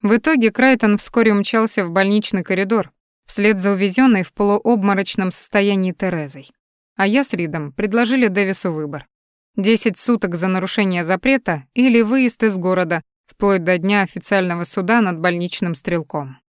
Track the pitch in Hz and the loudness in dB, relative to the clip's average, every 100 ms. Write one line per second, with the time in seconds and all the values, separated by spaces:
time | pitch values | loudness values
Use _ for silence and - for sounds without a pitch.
0 | 208 226 311 311 226 208 262 262 220 208 | 2 0 2 2 2 2 2 4 2 0
1 | - - 226 208 202 226 220 - 180 170 | 0 0 2 2 0 0 0 -2 -2 0
2 | 190 208 214 190 175 185 196 226 185 _ | 2 0 0 -4 -2 -2 0 -2 -2 _
3 | _ _ _ - 208 208 185 196 196 185 | _ _ _ -2 0 2 0 0 0 2
4 | 262 214 180 - 202 208 - 233 196 196 | 4 4 0 -2 2 2 2 2 2 0
5 | 196 - 185 - - 208 202 196 185 175 | -2 -2 -4 -4 -4 -2 0 0 -2 -2
6 | 190 175 147 135 131 _ _ _ _ _ | -4 -4 -8 -12 -20 _ _ _ _ _
7 | 196 240 277 185 170 160 147 - 208 220 | 0 2 0 -4 -4 -6 -8 -6 -2 0
8 | 240 262 240 190 196 190 185 156 151 143 | 0 2 2 2 -2 -2 -4 -4 -6 -10
9 | - _ _ _ _ - 196 226 - 185 | -14 _ _ _ _ -4 2 2 2 -4
10 | - 240 185 170 185 185 185 - 196 180 | -2 -2 -2 -4 -2 -2 -4 -2 0 0
11 | 165 185 254 269 - 160 135 - 254 233 | -2 -2 0 0 0 -6 -6 0 4 4
12 | 214 262 247 - 220 190 180 185 175 165 | 2 2 0 0 -2 0 0 0 0 -4
13 | - _ _ _ 202 190 170 180 180 208 | -6 _ _ _ 0 0 2 0 2 0
14 | 190 - - 202 185 170 175 - 180 233 | 0 -4 -2 0 0 -4 -4 -4 0 2
15 | 208 170 175 175 175 - 180 165 - 175 | 2 0 -2 -2 -4 -4 -4 -4 -4 -4
16 | 156 156 139 135 _ | -4 -8 -10 -14 _